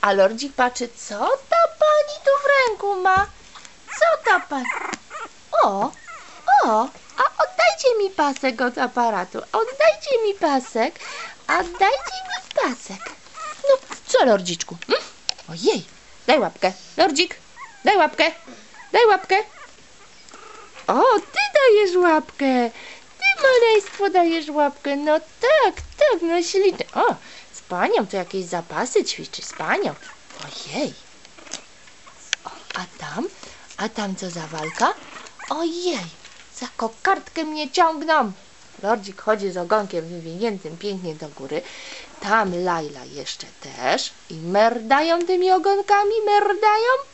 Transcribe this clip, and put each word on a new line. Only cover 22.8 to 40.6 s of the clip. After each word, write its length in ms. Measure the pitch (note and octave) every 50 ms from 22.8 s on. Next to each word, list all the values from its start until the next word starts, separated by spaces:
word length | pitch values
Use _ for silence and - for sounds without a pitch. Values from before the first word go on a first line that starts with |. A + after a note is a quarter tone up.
| - - - - - - - -
Ty, 240 | F#5 G5 G5 F#5 D5+
maleństwo, 680 | C5+ C5 B4 A#4 A4+ A4 G#4+ G4+ - - - G4 G4
dajesz 380 | F#4 F#4 F4 E4+ E4 E4 D#4 D4
łapkę. 480 | D4 D4+ D4 C#4+ C#4+ - - C#4+ C#4
No 240 | C#4 D4 D4+ D4+ D#4+
tak, 540 | D#4+ - - - - B4 D5+ D#5 C5 G4+ E4
tak, 480 | - - - - - D5 D5+ A#4+ E4+ E4+
no 200 | E4 E4 F4 E4+
ślicznie. 440 | E4+ - G4 G4 G4 - - - - -
O, 200 | - F#4+ B4 - - - - - - - - -
z 80 | - - -
panią 380 | F#3 F3 F#3+ D4+ A4+ A4 A3+
to 100 | F#3+ -
jakieś 280 | G3 F3+ F3 - G3 F#3
zapasy 600 | E3+ F#3 F3 E3 - D#3 D#3 G#3+ - - G#4+ -
ćwiczy, 380 | - - - - - - - -
z 100 | - -
panią. 420 | - - D#3 G#3+ E4+ G4+ - D3 - - - - - - - - - -
Ojej. 500 | D3 - - - C3+ C#3+ G#3 D4 G#3 - - - - - - - - - - - - - - - - - - - - - - - - - - - - - - -
O, 60 | - - - - - -
a 100 | - F#3 - - -
tam? 300 | - D3+ D3+ F3 C#4 G4+ - - - - - - - - -
A 120 | - F#3+ G#3+
tam 280 | G#3+ - G#3 G3+ F#3+
co 140 | F#3 - F#3
za 160 | E3 E3+ D#3+
walka? 480 | D#3 D#3+ D#3+ D#3 D#3+ E3 - G#3 D4+ G4+ - - - - - - - - - - -
Ojej, 560 | C#4 D4+ E4 E4+ E4 F4 F4 F4+ E4 A#3+ F3 E3 - - - - - - - - - -
za 60 | B3+ A#3+ -
kokardkę 680 | - A#3+ A3+ A3+ - - F#4+ F#4+ - - - - E4+ D#4+
mnie 260 | D#4 D#4 D4+ D4+ C#4
ciągną. 600 | - - F4 E4 D#4+ D4+ C#4+ D#4 D#4+ D4+ B3 G#3 F#3+ - - - - - - - - - -
Lordzik 400 | G3 A3+ A3+ G3 G3+ F#3+ - -
chodzi 280 | - G#3+ G3+ G3 G3
z 60 | F3
ogonkiem 520 | F3+ F3 E3+ G#3 G#3+ G#3 G3 G3 E3+ D#3+ E3
wywiniętym 720 | F3 F3 E3 E3 E3 F3 G#3+ A#3 G#3 F#3+